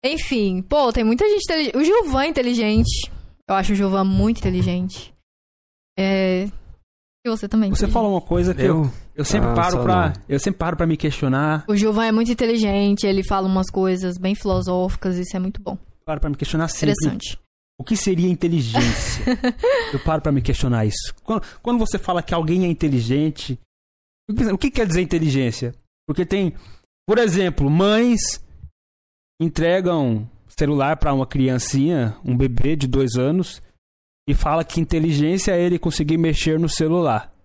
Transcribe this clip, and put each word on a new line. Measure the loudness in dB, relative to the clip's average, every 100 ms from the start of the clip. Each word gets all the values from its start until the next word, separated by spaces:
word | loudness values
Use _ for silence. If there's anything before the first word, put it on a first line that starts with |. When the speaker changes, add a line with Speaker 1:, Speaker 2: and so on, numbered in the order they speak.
Speaker 1:
Enfim, | -4 -4 -2 0 0 -2
pô, | 0 2 2
tem | 2
muita | 2 2 2
gente | 2
inteligente. | 0 -2 0 2
O |
Gilvan | 4 4 2 0
é | 0
inteligente. | 0 0 0 2 4 4 2 -4 -8 -16 -20 -2
Eu | 0
acho | 2
o | 2
Gilvan | 2 2
muito | 2 2 2 0
inteligente. | -2 0 0 -2 -4 -8 -18 -20 _ _ _ _ _ _ _ -4
É, | 0 0 0 0 -2 -8 -16 -20 _ _ _ _ -6
e |
você | -6 -2
também, | 0 2
Speaker 2:
Você | 2 2
Speaker 1:
inteligente. |
Speaker 2:
falou | 2 2
uma | 0
coisa | 0 0 0 2
que |
eu, | 2 2 0
Speaker 3:
Eu? | -4 -16 -8
Speaker 2:
eu | -2
sempre | 2 2
Speaker 3:
Ah, |
Speaker 2:
paro | 2 2
Speaker 3:
só | 2
Speaker 2:
pra, | 2 2 2
Speaker 3:
não. | -2 -4
Speaker 2:
eu | -2
sempre | -2 -2
paro | -4 0
pra | 0
me | 0
questionar. | -2 -2 0 2 0 -2 0
Speaker 1:
O | 2
Gilvan | 2 2 2
é |
muito | 2 0
inteligente, | 0 0 2 2 2 2 2 2
ele | 0
fala | 0 0 2
umas | 0 0
coisas | 0 0 0 -2 -4
bem | -4
filosóficas, | -2 -2 -2 0 0 0 -2 -2 -4
isso | -4 -4
é |
muito | -6 -6
bom. | -10 -10 -14 -18
Speaker 2:
Paro | -8 -2
pra | -2
me | -2
questionar | -2 -2 -2
sempre. | 0 0
Speaker 1:
Interessante. | 2 0 -2 -8 -12 _ _ _ _
Speaker 2:
O |
que | -4 -2
seria | 0 0 2
inteligência? | 0 0 0 0 0 0 0 -4 -4
Speaker 1:
<laughs> | -2 -2 -2 -2 0 0 -2
Speaker 2:
Eu | -4
paro | -2 0
pra | 0
me | 0
questionar | 0 0 0 0 0
isso. | -2 -8 -10
Quando, | -4 -4 -4 -10
quando | -2 0
você | 0 -2
fala | -2 -4
que | -2
alguém | -2 0 0 0
é |
inteligente, | 0 0 0 0 0 0 -4 -10 -10 -12 _ _ _ _ _ -8
o |
que, | -2 0
o | 0
que | -2
quer | 0 0
dizer | 0
inteligência? | 0 0 0 0 0 -2 -8 -10 _ _ -8
Porque | -4 -2
tem, | 0 -2 -4 -16 -20 _ _ -2
por | 2
exemplo, | 2 2 0 0 2
mães | 4 4 4 2 2 -2 -6 -12 -18 -20 _ _ _ _ _ _ _
entregam | -4 0 0 2 0 0 0 -2 -6 -16 -20
celular | -4 0 2 0 0
pra | 0
uma | 0 -2
criancinha, | 0 0 0 -2 0 0 0 -2 -4
um | -4 0
bebê | 0 4 4 2
de | 0
dois | 0 0 0
anos, | 0 0 -2 -8 -20 _ _ _ _ _ -2
e | 0
fala | 2 0
que | 0 -2
inteligência | 0 0 2 2 2 0 0
é | 2
ele | 2 0
conseguir | -2 -2 0 2
mexer | 2 2 0 0
no | 0
celular. | 0 0 2 2 0 -4 -20